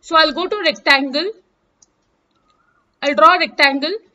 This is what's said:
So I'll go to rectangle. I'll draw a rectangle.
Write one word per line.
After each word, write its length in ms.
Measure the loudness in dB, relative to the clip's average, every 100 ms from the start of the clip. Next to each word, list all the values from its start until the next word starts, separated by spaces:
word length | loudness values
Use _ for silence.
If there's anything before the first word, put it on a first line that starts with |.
So 160 | -2 0
I'll 160 | 0
go 160 | -2 -6
to 140 | -4
rectangle. 640 | -4 -4 0 0 0 -6 -6 -10 _ _ _ _ _ _ _ _ _ _ _ _ _ _ _ _
I'll 140 | -4
draw 220 | 4 4 4
a 20 |
rectangle. 560 | -2 0 0 0 -6 -8 _